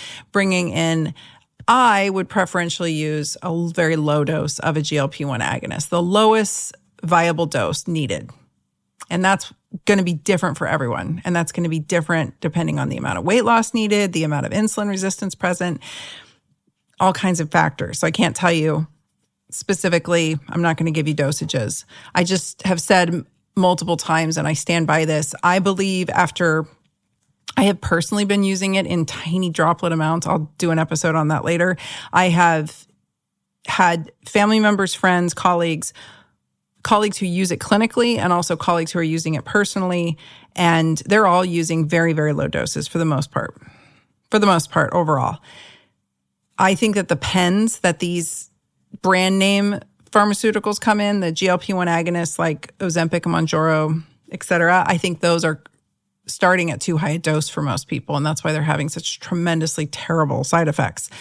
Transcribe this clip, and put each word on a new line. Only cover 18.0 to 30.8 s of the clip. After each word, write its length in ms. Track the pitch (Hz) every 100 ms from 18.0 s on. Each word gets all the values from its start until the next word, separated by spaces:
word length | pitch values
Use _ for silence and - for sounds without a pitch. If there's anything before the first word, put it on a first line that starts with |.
| 160
I 40 |
can't 240 | 160 175 -
tell 160 | 180
you 360 | 165 156 156 160 _ _ _ _ _ _
specifically, 920 | - - 190 185 170 165 170 160 156 -
I'm 120 | 170
not 160 | 170 156
gonna 140 | 165
give 160 | 151 151
you 80 | 147
dosages. 680 | 139 - - 135 110 - - - - 175
I 80 |
just 400 | 180 185 - -
have 180 | 185 175
said 280 | - 190 175
m-, 180 | 165 - _ _ -
multiple 420 | 185 180 170 165
times, 400 | - 160 160 160
and 100 | 151
I 60 |
stand 340 | 156 - 170 156
by 180 | 156 156
this, 300 | 151 - -
I 160 | 175 185
believe 500 | 196 196 196 185 180
after, 560 | - 175 - 170 156 160 _ _ _ _ _ _ _ - -
I 60 |
have 180 | 202 190
personally 440 | - 170 - 208 202
been 180 | 202
using 320 | 196 190 190 190
it 120 | 180
in 180 | 170 160
tiny 460 | - 160 180 180
droplet 400 | 160 160 165 175
amounts. 340 | 160 156 165 160
I'll 260 | 156 151 -
do 140 | 170
an 80 |
episode 340 | 160